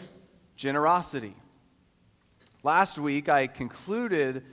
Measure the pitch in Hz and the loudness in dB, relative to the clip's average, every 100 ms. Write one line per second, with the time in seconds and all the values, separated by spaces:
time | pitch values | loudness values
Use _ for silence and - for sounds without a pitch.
0 | 185 - - _ _ - 135 143 156 180 | -18 -20 -20 _ _ -8 -2 2 4 2
1 | 170 139 107 98 - _ _ _ _ _ | 0 -8 -10 -14 -20 _ _ _ _ _
2 | _ _ _ _ _ _ 143 170 196 156 | _ _ _ _ _ _ 2 4 2 0
3 | 147 143 147 143 135 - 120 - - 220 | -2 0 2 2 2 -4 -10 -10 -6 -4
4 | 240 165 135 131 - | -2 0 0 -4 -12